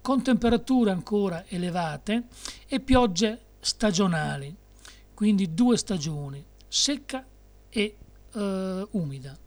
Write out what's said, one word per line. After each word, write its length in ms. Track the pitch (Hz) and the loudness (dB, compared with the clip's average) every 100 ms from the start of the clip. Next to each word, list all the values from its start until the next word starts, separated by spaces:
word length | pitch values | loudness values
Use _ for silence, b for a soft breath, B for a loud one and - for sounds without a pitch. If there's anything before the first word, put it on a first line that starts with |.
con 220 | - 269 | 0 0
temperature 680 | - 233 233 233 240 254 220 | 2 2 4 2 2 2 2
ancora 560 | 185 - 208 196 170 - | 0 -2 -2 0 -4 -8
elevate 760 | 180 180 175 165 147 - 220 240 B B B B | -4 -4 -2 -4 -6 -2 -2 -2 B B B B
e 140 | 269 | -6
piogge 600 | - 262 247 170 214 226 - - | 4 6 6 2 0 -2 -14 -10
stagionali, 920 | - - 214 175 196 165 147 143 139 180 - B B B B | -6 0 0 2 2 2 -2 -6 -8 -14 -20 B B B B
quindi 400 | - 208 202 190 | -2 2 4 2
due 220 | 160 247 233 | 2 4 4
stagioni, 680 | - 190 147 147 143 139 156 - - | 0 -4 -4 -6 -8 -12 -16 -20 -6
secca 580 | - - 285 - 262 254 - - - - | -2 0 -2 -6 -12 -12 -20 -20 -20 -10
e, 260 | 233 208 - - - - | -4 -4 -4 -20 -20 -16
eh, 540 | - 202 190 190 185 202 | -6 -4 -4 -4 -6 -6
umida. 460 | 214 156 135 131 143 | -6 -6 -8 -14 -18